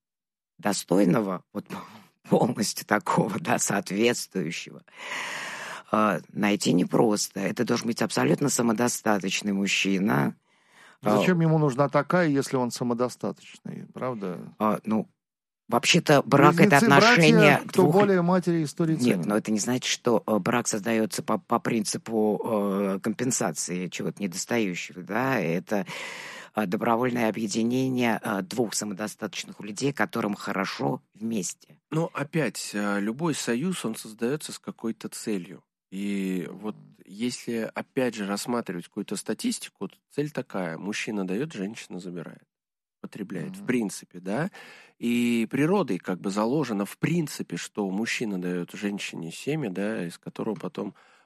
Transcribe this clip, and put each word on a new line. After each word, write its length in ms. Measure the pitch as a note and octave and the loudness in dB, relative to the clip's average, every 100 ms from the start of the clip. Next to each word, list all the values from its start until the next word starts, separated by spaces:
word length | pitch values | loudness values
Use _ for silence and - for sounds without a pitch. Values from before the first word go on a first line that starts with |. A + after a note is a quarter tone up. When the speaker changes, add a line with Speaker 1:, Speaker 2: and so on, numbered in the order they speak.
| _ _ _ _ _ - | _ _ _ _ _ -4
Speaker 1:
достойного, 840 | G#2 - - F2+ F3 C3+ G2 F2+ _ | -2 -2 2 4 6 4 2 -4 _
вот, 140 | G#2 - | -12 -10
<laughs> 540 | - - - - _ - | -12 -14 -20 -20 _ 0
полностью 560 | - A#2 A#2+ G2+ - - | 2 2 0 -4 -4 0
такого, 520 | G#2 - - A#2+ - | 0 2 0 2 0
да, 200 | - - | -2 0
соответствующего, 1200 | - D3+ - G2 A#2+ B2 - F#2+ E2 - - - - - - - - - - - - - - | 0 -2 -2 2 2 2 -4 -4 -4 -6 -12 -18 -20 -16 -12 -10 -8 -8 -10 -10 -12 -12 -2
э, 300 | G#2+ G#2+ E2+ - | 2 2 0 -4
найти 400 | - G2+ G#2 - | -2 2 2 2
непросто. 680 | E3+ F#3 C#3 A#2+ G#2 - G2 | 2 2 4 4 2 -2 -4
Это 240 | G2 A2 A2+ | -4 -2 0
должен 220 | A#2+ A2+ | 0 0
быть 140 | A2+ | -2
абсолютно 460 | A2 - C3 E3 C#3 | -2 2 2 2 2
самодостаточный 1040 | - A#2 A2 A#2+ - A2 G#2 F#2+ - G#2 | 2 2 2 0 0 0 0 0 -2 -2
мужчина. 840 | G2 G2 - F#2+ F#2+ G2+ C#3 C3 - _ _ _ _ - _ | 0 0 0 2 2 2 2 0 -2 _ _ _ _ -20 _
Speaker 2:
Зачем 360 | - G#3 F#3 F3 | 2 4 4 4
Speaker 1:
А, 20 | |
Speaker 2:
ему 160 | D#3+ D#3+ | 4 4
нужна 320 | D3+ B2 C#3 | 2 2 2
такая, 380 | D3 C#3+ F3+ E3 | 2 2 2 4
если 300 | C#3 B2+ C3 | 2 2 0
он 120 | A#2+ | 0
самодостаточный, 1160 | - B2 A#2+ B2 - G#2 - - - - - - | -2 -2 0 -2 -2 -6 -6 -14 -18 -12 -12 -12
правда? 600 | - B2 A#2 F#2+ - A2+ - | -8 -6 -6 -6 -8 -10 -2
Speaker 1:
А, 200 | G#2+ G#2 G#2 | 0 0 0
ну, 240 | A2 - _ _ _ _ _ - | -2 -2 _ _ _ _ _ -2
вообще-то 540 | A#2 - F3 - C#3+ | 0 4 4 6 6
брак — 380 | A2 C#3 D3 E3+ | 6 8 8 8
это 160 | G#3 C#3 | 8 8
Speaker 2:
Близнецы, 140 | - | 8
братья, 640 | C#3 - - D#3 E3 D3+ C#3 | 8 8 8 8 10 8 6
Speaker 1:
отношение 40 | - | 2
Speaker 2:
кто 200 | - F3 | 4 6
Speaker 1:
двух 0 | |
Speaker 2:
более 340 | F#3 G3+ F#3 | 6 6 4
матери 420 | E3+ F#3 F3 E3+ | 4 2 2 0
истории 320 | D3 - E3 D#3+ | 0 0 0 2
Speaker 1:
Нет, 300 | B2 G2+ F2+ | 2 2 2
Speaker 2:
ценен. 0 | |
Speaker 1:
но 120 | G#2 | 0
это 140 | - | 0
не 80 | G#2+ | -2
значит, 260 | G#2+ B2+ - | 0 -2 -2
что, 380 | - B2 G#2+ - | -2 2 2 2
э, 120 | G#2+ | 0
брак 280 | F2 A#2+ - | 2 0 0
создается 560 | A2 G#2+ A2+ G#2+ - | -2 0 0 0 -2
по, 140 | - G#2+ | -2 -2
по 200 | - A#2 | 0 -2
принципу, 840 | A2+ A#2 G2+ - - A2+ G#2+ G2+ | 0 -2 -2 -6 -4 0 2 0
э, 560 | - G#2+ G2+ G2 G2 G2 | 0 0 0 0 0 -2
компенсации 840 | A#2 G2+ B2 - G#2 D#2 - F2+ F2 | -4 -4 -2 -2 -2 -4 -6 -6 -6
чего-то 320 | - G#2 - | -6 -6 -4
недостающего, 800 | G2+ E2+ - A#2+ G2 E2+ - F2+ | -6 -6 -2 -2 0 -4 -8 -12
да. 360 | F2 A2 C3 B2+ | -6 -2 0 0
Это, 460 | E2 E2+ - G#2 F2+ - - - - - - - | 0 -2 -2 -2 -4 -8 -12 -12 -14 -16 -8 -4
э, 100 | G2+ | -2
добровольное 640 | G#2 G#2+ A#2 B2+ A#2+ A2+ | 0 2 2 2 0 0
объединение, 920 | A2 A2 A2 A2+ B2+ C3 B2 A#2+ G#2 | 0 -2 0 0 0 0 0 0 0
э, 180 | A2+ G2 | -2 -4
двух 300 | F#2+ A2+ G#2+ - | -4 -2 -2 -2
самодостаточных 840 | G#2 G2 G#2 - G#2 - - - | -6 -6 -8 -8 -8 -8 -12 -12
людей, 320 | G#2 G2+ C#3 | -12 -4 -2
которым 420 | C#3 G#2 A#2 G#2 G2+ | 0 -2 -2 -4 -4
хорошо 640 | - G2 F#2+ - C#3 C3 _ - | -6 -4 -4 -2 -4 -4 _ -10
вместе. 640 | A2+ A2+ - - _ - - | -6 -4 -4 -8 _ -20 -6
Speaker 3:
Но 180 | D#3 E3+ | -4 -4
опять, 580 | - C#3+ D#3+ B2 - - | -4 -4 -2 -2 -4 -8
э, 260 | G#2 G#2 G2+ | -4 -2 -2
любой 340 | G2+ B2+ E3+ C#3 | -2 -2 -2 -2
союз, 480 | - A#2+ F3+ F3 | -2 -2 -2 -4
он 120 | A2+ A2 | -6 -8
создается 580 | A2+ G#2+ A#2 D3+ - | -12 -4 -4 -2 -6
с 60 | - | -12
какой-то 500 | - - A2+ - A2 | -12 -8 -6 -6 -10
целью. 540 | - A#2 G2+ F2 D#2+ _ _ _ | -8 -4 -4 -6 -16 _ _ _
И 560 | F#2+ G2+ G2+ F#2+ F#2 D#2+ | -8 -4 -2 -2 -4 -6
вот 280 | F#2+ G#2+ G#2 G2+ - - | -10 -10 -10 -16 -20 -18
если, 640 | G2+ B2 B2 - A#2 A2 - | -6 -6 -6 -6 -4 -4 -8
опять 400 | - - B2+ A2 | -6 -2 -2 -2
же, 100 | G2 | -4
рассматривать 600 | G2+ B2 A#2+ G#2+ F2 - | -4 -2 -4 -4 -8 -8
какую-то 300 | - G2 G2+ | -10 -8 -6
статистику, 720 | - A2 A#3+ - - - F#2+ | -6 -4 -4 -4 -8 -12 -12
то 60 | _ _ | _ _
цель 220 | - D3+ | -6 -6
такая: 460 | C#3+ - G2+ F2 D#2+ | -6 -8 -6 -6 -6
мужчина 500 | F#2+ G#2 - G#2 F#2 | -6 -6 -4 -4 -4
дает, 240 | G2 D#3+ | -4 -6
женщина 480 | A2 G2 A2+ - F2+ | -6 -8 -8 -14 -12
забирает, 440 | F2+ F2 D2+ - _ _ _ _ _ _ | -10 -12 -12 -16 _ _ _ _ _ _
потребляет, 560 | - - G2 G2 F#3+ F#3+ | -16 -12 -10 -8 -8 -8
в 60 | |
Speaker 2:
Мгм. 20 | G3+ | -2
Speaker 3:
принципе, 540 | B2+ G2+ - - F2+ | 0 -2 -6 -14 -14
да. 320 | F#2 A#2 F#3+ - - - - - | -6 -4 -4 -8 -20 -20 -20 -6
И 480 | A#2+ A#2+ A#2+ A#2 A2 | -2 0 2 2 0
природой 480 | C3 D#3 G3+ C3+ F2+ | 0 2 2 0 -2
как 220 | - F2 | -4 -4
бы 100 | G2+ | -2
заложено, 540 | G2+ A2 D3+ C3 G2+ G2 | 0 0 0 0 -2 -4
в 120 | - | -2
принципе, 580 | D3 E3+ D3+ - - F2 | 0 0 -2 -6 -8 -8
что 320 | - - G2 | -8 -4 -2
мужчина 500 | F#2+ A2+ - A2 F#2+ | -2 -2 -4 -4 -4
дает 300 | F2+ F2+ E2+ | -2 -4 -6
женщине 580 | G2 G2+ G2 - E2+ E2 | -6 -4 -4 -8 -10 -10
семя, 400 | - - D#3 A#2 | -8 -4 -2 -2
да, 340 | F2+ G2+ A2 F2 | -4 -4 -4 -6
из 100 | - | -10
которого 360 | F2 - A2 F#2+ | -14 -8 -6 -4
потом 400 | F#2+ - G2 - _ _ | -6 -8 -8 -10 _ _